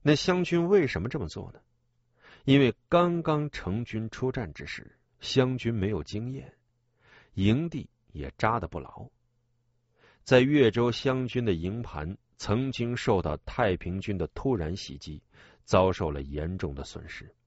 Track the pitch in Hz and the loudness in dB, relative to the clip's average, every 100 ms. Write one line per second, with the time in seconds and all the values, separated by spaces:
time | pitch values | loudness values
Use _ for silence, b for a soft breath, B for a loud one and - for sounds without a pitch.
0 | 147 147 - 180 175 170 170 202 139 - | 4 4 4 0 2 2 4 4 4 -2
1 | 101 147 85 - 92 - _ _ _ _ | -4 -6 -8 -8 -14 -16 _ _ _ _
2 | _ b b b - 139 131 - _ 175 | _ b b b 4 6 6 2 _ 4
3 | 175 170 165 151 147 - - 101 120 113 | 4 0 0 -2 -2 -6 -6 -4 -4 -6
4 | 110 - 127 131 95 71 73 - - _ | -8 -4 -4 -4 -8 -10 -12 -14 -16 _
5 | _ _ - 127 127 131 117 113 95 101 | _ _ -2 2 2 0 -2 0 0 -2
6 | 71 104 120 135 127 _ _ _ _ b | -4 -8 -6 -10 -14 _ _ _ _ b
7 | b b b - 98 120 170 151 - _ | b b b 2 4 4 0 -6 -12 _
8 | _ 78 67 - 110 117 87 82 65 - | _ -12 -12 -2 -2 0 -4 -10 -12 -16
9 | 117 _ _ _ _ _ _ _ _ b | -20 _ _ _ _ _ _ _ _ b
10 | b b - 127 131 147 120 117 120 117 | b b 4 6 6 6 6 4 0 0
11 | 135 131 123 123 120 85 87 113 104 - | -2 0 -2 -2 0 0 -2 -6 -8 -8
12 | 78 98 _ _ - 107 135 123 117 120 | -8 -10 _ _ -2 0 0 -4 -4 -2
13 | - 101 80 76 - - 113 92 90 92 | 0 2 0 -4 -8 -2 0 0 -4 -6
14 | 95 98 78 - 135 117 78 92 - 71 | -4 -4 -4 -4 -2 -2 -2 -6 -10 -12
15 | - 76 _ b b b _ 95 92 90 | -12 -14 _ b b b _ 4 4 2
16 | 82 73 69 71 80 92 82 69 - 80 | -4 -4 -8 -6 -6 -4 -6 -8 -12 -14
17 | 78 - - _ | -14 -16 -18 _